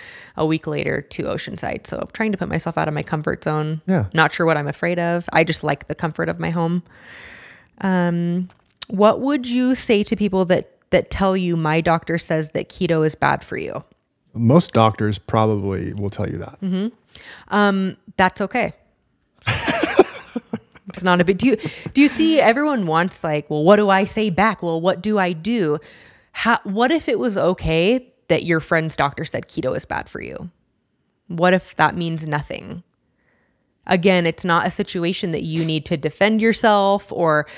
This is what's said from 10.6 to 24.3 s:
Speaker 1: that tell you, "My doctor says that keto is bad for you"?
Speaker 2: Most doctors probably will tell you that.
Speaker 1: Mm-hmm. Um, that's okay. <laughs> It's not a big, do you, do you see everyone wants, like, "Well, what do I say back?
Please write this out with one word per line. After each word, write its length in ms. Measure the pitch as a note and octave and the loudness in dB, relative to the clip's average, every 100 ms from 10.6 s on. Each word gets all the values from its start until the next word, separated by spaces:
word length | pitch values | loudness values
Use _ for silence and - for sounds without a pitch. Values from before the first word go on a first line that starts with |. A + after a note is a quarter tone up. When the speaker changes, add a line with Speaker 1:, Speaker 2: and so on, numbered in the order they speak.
| - _ _ | 0 _ _
Speaker 1:
that 220 | F#3 F3 | 0 0
tell 260 | - F#3+ F#3+ | 0 0 2
you, 180 | F3+ E3+ | 0 0
"My 260 | D#3 D#3+ | 2 2
doctor 360 | E3 E3 - E3 | 2 0 0 -6
says 320 | - D#3+ D#3 | -2 -4 -2
that 180 | - - | -6 -8
keto 360 | - F3 E3 D#3 | -4 0 2 2
is 80 | |
bad 300 | D#3 C#3 C#3 | 0 0 0
for 140 | - - | -4 -10
you"? 260 | C#2 - - _ _ _ _ | -8 -10 -14 _ _ _ _
Speaker 2:
Most 400 | A2+ A#2 D#3 - | -2 6 6 6
doctors 460 | A#2 A2 G#2 G#2+ G#2 | 4 4 2 -4 -4
probably 760 | - A2+ A2 G#2 G2 F#2+ F#2+ | -2 2 2 2 -2 -4 -6
will 160 | G2 G2+ | -6 -6
tell 180 | - F#2+ | -6 -6
you 120 | - | -6
that. 200 | F#2+ - | -12 -10
Speaker 1:
Mm-hmm. 260 | F#3+ F#3 A3 - _ - - - - | -6 -4 -4 -8 _ -20 -20 -20 -2
Um, 480 | G#3 G3+ G3 F#3+ - - - | 2 2 2 -2 -6 -12 0
that's 240 | F#3 - | 0 0
okay. 320 | G3 B3 G#3+ - _ _ _ _ _ _ - | -4 -2 -4 -6 _ _ _ _ _ _ -6
<laughs> 80 | - - E5+ - - - - - A#3 - A3+ - - - | -4 -2 0 2 4 2 0 -10 -10 -8 -12 -12 -20 -16
It's 120 | - | -4
not 180 | F3+ F3+ | 2 4
a 20 | F3 | 2
big, 120 | F#3 | 2
do 100 | B3+ | 2
you, 100 | A3 D#3 - - | 0 -2 -10 -4
do 80 | - | 4
you 60 | C#4+ | 4
see 300 | - D#4+ D#4 | 4 2 4
everyone 440 | G#3+ A3+ D4+ C4+ F3 | 4 4 0 0 0
wants, 360 | D#3+ F3+ - | 0 0 -4
like, 260 | E3 D3+ - | -4 -4 -2
"Well, 140 | D3+ | 2
what 140 | D#3+ G#3 | 6 6
do 120 | G#3 | 6
I 140 | F#3+ G3+ | 2 2
say 240 | - | -2
back? 320 | A3 | -2